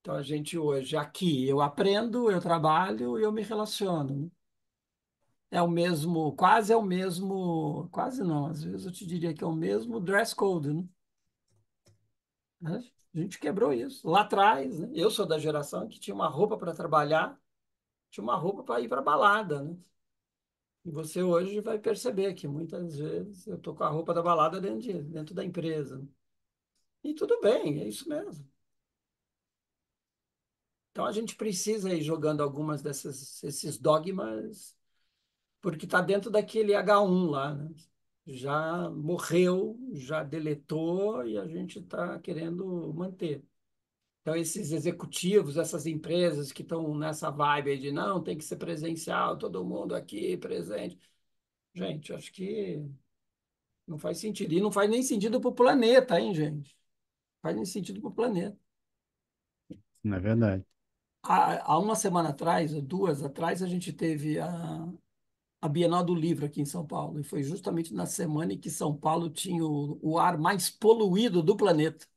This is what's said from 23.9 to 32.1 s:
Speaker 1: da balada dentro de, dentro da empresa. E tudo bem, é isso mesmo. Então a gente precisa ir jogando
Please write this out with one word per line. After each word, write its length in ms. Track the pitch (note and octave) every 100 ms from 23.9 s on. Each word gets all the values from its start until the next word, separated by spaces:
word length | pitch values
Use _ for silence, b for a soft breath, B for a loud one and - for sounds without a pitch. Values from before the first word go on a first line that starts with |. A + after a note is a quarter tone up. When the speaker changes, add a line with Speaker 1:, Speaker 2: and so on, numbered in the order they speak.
| D3+ E3
Speaker 1:
da 80 | E3+
balada 400 | E3+ E3 D#3 F#3
dentro 180 | F#3+ A3
de, 120 | A#3 F3
dentro 320 | D3 D#3+ D#3
da 80 | F3+
empresa. 640 | F#3+ F3 D#3+ D#3 C3 C3+ C#3 _ _ _ _ _ _ _ _ _
E 100 | C#4+
tudo 260 | D#4 - A#4+
bem, 400 | G3+ - D#3 D3
é 60 | -
isso 200 | - E4+
mesmo. 380 | D4+ G4+ D3+ C#3 _ _ _ _ _ _ _ _ _ _ _ _ _ _ _ _ _ _ _ _ _ _ _ _
Então 140 | -
a 60 | -
gente 240 | G#3+ A#3
precisa 580 | - A3 F3+ G#3 A3 F#3+
ir 80 | E3+
jogando 400 | D3+